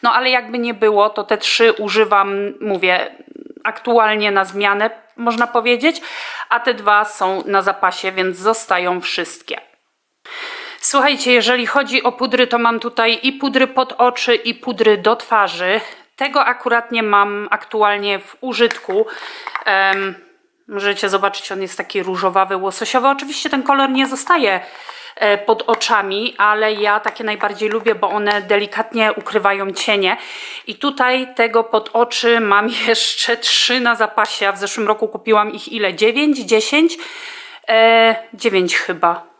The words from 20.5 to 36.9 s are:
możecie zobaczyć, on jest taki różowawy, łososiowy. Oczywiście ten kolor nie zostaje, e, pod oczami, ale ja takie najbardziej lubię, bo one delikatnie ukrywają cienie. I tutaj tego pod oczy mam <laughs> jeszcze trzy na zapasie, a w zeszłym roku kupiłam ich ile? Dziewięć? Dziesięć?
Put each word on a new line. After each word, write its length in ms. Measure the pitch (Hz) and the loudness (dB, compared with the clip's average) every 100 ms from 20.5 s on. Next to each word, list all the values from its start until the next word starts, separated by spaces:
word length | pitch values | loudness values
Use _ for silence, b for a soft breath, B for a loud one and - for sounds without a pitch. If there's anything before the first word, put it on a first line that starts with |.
| _ - | _ -10
możecie 400 | 202 202 202 202 | -4 -2 -2 0
zobaczyć, 440 | 190 196 196 - | 0 0 -4 -10
on 100 | 190 | -8
jest 140 | 190 - | -6 -8
taki 260 | - 202 | -6 -4
różowawy, 540 | 185 185 190 185 190 190 | -4 -2 0 2 0 -2
łososiowy. 520 | 190 190 220 254 262 | -4 -4 -2 2 2
Oczywiście 420 | 269 277 294 302 | 0 -4 -8 -4
ten 120 | 277 | -2
kolor 280 | 254 277 269 | 0 2 2
nie 160 | 262 269 | 0 0
zostaje, 540 | 269 - 349 220 185 B B B B B - | -2 0 2 2 0 B B B B B -2
e, 220 | 214 202 | 0 2
pod 240 | 208 220 | 0 -2
oczami, 720 | - 226 - 220 196 196 233 - | 0 -2 0 0 0 -4 -6 0
ale 340 | 208 214 214 | 2 2 0
ja 280 | 214 208 208 | 0 0 0
takie 240 | 214 - | -2 -6
najbardziej 440 | 220 208 208 202 214 | -6 -2 -4 -2 -2
lubię, 260 | 220 220 | 0 -2
bo 140 | 202 190 | 0 -2
one 340 | 208 208 208 | 0 0 0
delikatnie 680 | 196 208 208 - 220 226 214 | 2 0 0 -6 -4 0 0
ukrywają 600 | 208 - 208 202 196 196 | 0 -2 0 2 0 -4
cienie. 440 | 180 - 202 185 233 B B B B - | -4 -2 2 2 -2 B B B B -14
I 80 | |
tutaj 600 | 208 285 277 247 254 254 | -4 -4 0 0 0 -2
tego 300 | - 233 226 | 0 2 2
pod 260 | 226 214 214 | 2 -2 0
oczy 480 | 226 240 - 233 233 | 0 0 0 2 2
mam 280 | 214 202 220 233 | 4 2 2 -2
<laughs> 80 | - | 0
jeszcze 480 | 226 - - - 233 | 0 0 -2 -2 -2
trzy 440 | - - - 247 | 0 0 2 2
na 140 | 240 | 2
zapasie, 540 | 226 214 - 214 - 196 | 2 0 0 -2 0 -2
a 40 | |
w 60 | 190 | -2
zeszłym 300 | 196 - 208 | -6 -2 -2
roku 200 | 214 220 | 0 -2
kupiłam 440 | 208 - 214 208 | -4 2 2 2
ich 200 | 214 - | -6 -10
ile? 220 | 226 196 | -4 -4
Dziewięć? 440 | 180 214 240 302 262 | 2 0 2 0 0
Dziesięć? 600 | 196 220 214 294 330 | 2 0 2 2 2